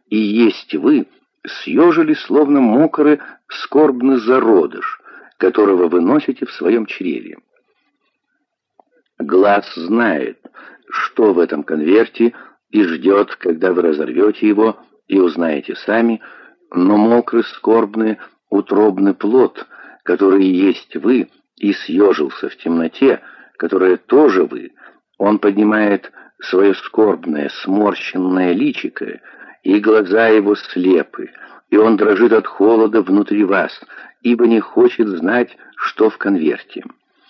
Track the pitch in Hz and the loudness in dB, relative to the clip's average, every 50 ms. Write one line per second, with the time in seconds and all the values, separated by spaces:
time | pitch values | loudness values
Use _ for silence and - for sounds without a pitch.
0 | _ - 104 107 107 101 104 117 117 104 - - - - - 73 - - 151 120 | _ -6 -4 -2 -2 0 0 2 2 2 0 -2 -8 -10 -6 -2 0 2 2 0
1 | - - _ _ _ _ _ _ - - - - - - - - 165 175 156 165 | 0 -4 _ _ _ _ _ _ -20 -18 -16 -14 -10 -4 0 2 4 4 4 2
2 | 160 156 151 - - - - 143 151 139 147 139 127 110 107 135 160 151 - 151 | 0 0 -2 -4 -4 -2 0 0 2 2 2 2 2 2 2 2 2 0 0 0
3 | 151 151 151 147 - - - _ _ - - - - - - 143 156 147 127 120 | 2 2 2 0 -2 -8 -20 _ _ -18 -16 -14 -8 -2 0 2 2 2 2 0
4 | 123 135 135 120 107 117 131 131 113 113 107 90 76 - - - - - - - | 0 0 0 0 0 0 0 2 2 4 4 2 2 0 -4 -10 -12 -12 -12 -14
5 | _ - - - - - _ - 95 92 90 104 104 98 95 87 87 80 85 87 | _ -20 -20 -20 -20 -20 _ -4 -2 -2 0 2 2 2 2 2 2 2 0 0
6 | 85 95 143 156 - - 127 - 131 - - - - 90 113 117 107 - - - | 0 2 0 0 -2 -4 -6 -8 -8 -12 -8 -6 -2 -2 0 -2 -2 -6 -10 -10
7 | 95 85 69 - - 50 - - _ _ _ _ _ _ _ _ _ _ _ _ | -8 -8 -8 -8 -10 -14 -20 -20 _ _ _ _ _ _ _ _ _ _ _ _
8 | _ _ _ _ 784 784 740 719 _ _ _ _ _ _ _ _ _ _ _ _ | _ _ _ _ _ _ _ _ _ _ _ _ _ _ _ _ _ _ _ _
9 | _ _ _ - - 71 90 92 101 101 101 104 - - - 85 82 87 110 117 | _ _ _ -12 -6 -2 0 2 2 4 2 0 -2 -4 -12 -10 -6 -2 -2 0
10 | 117 107 82 71 62 55 - _ - - _ - - - - - _ - - - | 0 0 -2 -4 -6 -8 -10 _ -20 -20 _ -20 -20 -20 -20 -20 _ -12 -8 -8
11 | - - - - 113 104 90 87 82 - 78 76 73 - 80 78 76 82 98 110 | -8 -6 -2 0 2 2 2 2 0 0 -2 -6 -8 -6 -6 -4 0 2 2 2
12 | 117 - - - 117 120 - - - - _ _ _ _ - 107 101 85 82 71 | 2 0 -2 -2 -2 -2 -2 -4 -18 -20 _ _ _ _ -2 0 0 0 -2 -2
13 | 64 92 98 101 107 - - - - 87 82 80 95 92 87 90 87 82 76 73 | 0 0 2 2 0 -2 -6 -8 -6 -6 -4 -2 -2 -2 0 0 0 0 -2 -2
14 | - 64 62 87 101 107 104 - 110 107 104 104 110 113 107 - _ _ _ _ | -4 -4 -2 0 0 0 0 0 0 0 2 2 0 0 -2 -6 _ _ _ _
15 | _ - 95 98 90 85 76 85 85 80 76 71 - - 73 - - - 107 117 | _ -2 0 2 2 2 0 -2 -4 -4 -4 -6 -8 -10 -14 -10 -6 -4 -2 0
16 | 117 117 113 107 - - - - - - _ _ _ - - 90 90 95 104 104 | 0 0 -2 -4 -8 -14 -20 -20 -20 -20 _ _ _ -8 -4 0 0 2 2 2
17 | 107 113 117 120 117 - - 113 - - - - - 107 110 113 110 101 107 110 | 2 4 2 2 0 0 -2 -2 -2 -4 -6 -6 -2 0 2 2 2 0 -2 -4
18 | 110 110 107 - - - _ _ _ - 101 98 98 - 98 101 107 107 92 95 | -4 -4 -4 -6 -10 -20 _ _ _ -4 -2 -2 -2 0 0 2 2 2 2 2
19 | 98 98 92 - - 104 120 131 113 - - - - - - - - - - _ | 0 0 0 -2 -2 0 2 2 2 2 0 -6 -20 -20 -20 -20 -20 -20 -20 _
20 | _ - 90 90 98 95 92 98 95 95 90 90 98 95 85 - - - - - | _ -4 -2 0 2 2 4 4 2 2 0 2 0 0 0 -2 -6 -14 -12 -4
21 | - 110 131 117 - - _ _ _ _ _ _ - 101 95 - - - 80 95 | -2 0 0 0 -2 -4 _ _ _ _ _ _ -4 -4 -4 -4 -6 -4 0 2
22 | 104 98 85 78 73 67 - - - - - - - 82 85 82 82 80 - - | 2 4 2 0 -2 -6 -6 -8 -10 -12 -10 -8 -6 -4 -2 -2 -2 -4 -2 0
23 | 135 135 - - - - - - - _ _ - 87 87 98 92 92 92 90 - | 2 2 2 0 -4 -14 -20 -20 -20 _ _ -8 -6 -4 -2 0 2 2 0 0
24 | _ - 123 143 156 123 95 92 80 - - - - - _ _ - - _ _ | _ 2 2 4 4 4 4 2 0 -2 -4 -10 -16 -16 _ _ -20 -20 _ _
25 | _ _ _ - 98 104 107 104 - 104 98 104 107 107 107 107 107 104 101 92 | _ _ _ -4 -2 0 0 0 0 0 0 2 0 0 0 0 0 0 -2 -2
26 | - - - - - _ _ - - - - 92 98 101 92 - - - - 110 | -4 -8 -20 -20 -20 _ _ -18 -10 -4 0 2 2 2 2 0 -4 -6 -2 0
27 | 110 104 87 - - 85 76 73 73 71 - - - 95 95 107 104 101 90 - | 2 2 0 -2 -4 -6 -6 -6 -6 -8 -10 -10 -8 -4 -2 0 0 -2 -2 -4
28 | - - - 92 92 92 92 92 90 87 87 104 135 151 120 - - - - - | -8 -10 -6 -4 -4 -2 -2 0 0 0 0 0 -2 -4 -4 -6 -8 -10 -10 -12
29 | - - - - _ - - - - - - _ - 87 98 104 104 110 110 110 | -14 -14 -14 -16 _ -20 -20 -20 -20 -20 -20 _ -2 0 0 0 2 2 2 2
30 | 101 87 98 113 113 110 110 107 98 101 104 - - - - 92 90 92 90 80 | 2 2 0 2 2 4 4 4 2 2 0 -2 -4 -8 -6 -2 0 2 2 2
31 | - - - - - - - - - - - - _ _ - 104 107 113 110 98 | 0 -4 -10 -16 -16 -16 -18 -20 -20 -20 -20 -20 _ _ 2 2 4 4 2 2
32 | 104 107 101 92 117 107 113 110 98 - - - 98 110 117 113 110 107 110 110 | 2 2 2 2 2 4 2 2 0 -2 -2 0 2 2 4 4 2 2 0 0
33 | 92 92 95 104 98 - 101 104 104 90 98 92 80 - - - - - - - | 0 0 0 0 0 0 -2 -2 0 0 0 -2 -2 -4 -6 -14 -20 -20 -20 -20
34 | - - _ _ - 120 120 117 120 113 117 107 95 - - - 123 123 - - | -20 -20 _ _ -2 0 0 2 2 2 2 2 0 -2 0 2 2 2 2 0
35 | 113 104 92 82 80 95 117 123 120 - - _ - - _ - - - - - | -4 -4 -4 -6 -4 -2 -2 -2 -2 -4 -8 _ -20 -20 _ -10 -10 -8 -2 0
36 | 107 110 - - - 101 101 85 78 76 71 - - - - - - - - _ | 0 0 0 -2 -4 -2 -2 0 0 -2 -4 -4 -8 -16 -16 -16 -16 -18 -20 _
37 | _ _ _ _ _ | _ _ _ _ _